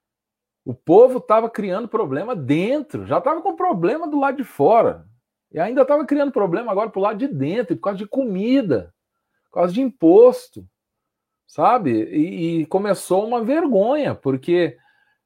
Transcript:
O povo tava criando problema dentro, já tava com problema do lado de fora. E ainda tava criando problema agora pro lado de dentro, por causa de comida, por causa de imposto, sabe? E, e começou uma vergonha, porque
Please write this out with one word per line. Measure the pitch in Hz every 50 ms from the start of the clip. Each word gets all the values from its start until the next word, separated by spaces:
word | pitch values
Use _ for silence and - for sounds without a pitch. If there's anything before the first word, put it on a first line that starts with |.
| _ _ _ _ _ _ _ _ _ _ _ _ -
O | 127 120
povo | _ - - 165 208 247 254 254 240
tava | - - 214 226 226 226
criando | 226 - 202 196 180 202 240 220
problema | - 214 175 143 131 147 196 233 254
dentro, | 180 135 120 139 160 185 226 277 311 262 - - 107 95
já | 92 139 175
tava | - 277 294 320
com | 320 392 339
problema | 330 359 370 330 180 165 185 262 320 349
do | 302 294 285
lado | 269 277 269
de | 302 233
fora. | - - - 139 175 220 233 180 104 80 - - _ _ _ _ _ _ _ _ _
E | - 151
ainda | 165 220 254 277 254
tava | 262 294 302 302
criando | - 285 294 285 285
problema | - - 202 180 165 214 240 226
agora | 196 196 226 226
pro | - 196
lado | 196 208 220
de | 196 262
dentro, | 262 175 135 135 147 185 240 226 - 165
por | - -
causa | 196 202
de | 185 214
comida, | 202 - 262 269 233 185 185 208 233 262 277 233 180 127 101 85 82 _ _ _ _ _ _ _ _ _ _ _
por | _ -
causa | 175 175 180 175
de | 240
imposto, | 269 247 - - 170 160 180 214 233 - - - - - - 110 90 - _ _ _ _ _ _ _ _ _ _ _ _ _ _ _
sabe? | _ - - 156 202 240 247 190 131
E, | 117 110 110 - - 151 151 180 196 185 165 165 170 165
e | 151
começou | - - 185 208 208 185 - - - 180 190 214
uma | 226 247 240
vergonha, | 220 214 285 320 339 285 233 190 202 233 285 302 269 165 110
porque | - - 139 135 131 - - 175 180 170 151 - _ _ _ _ _ _ _ _ _ _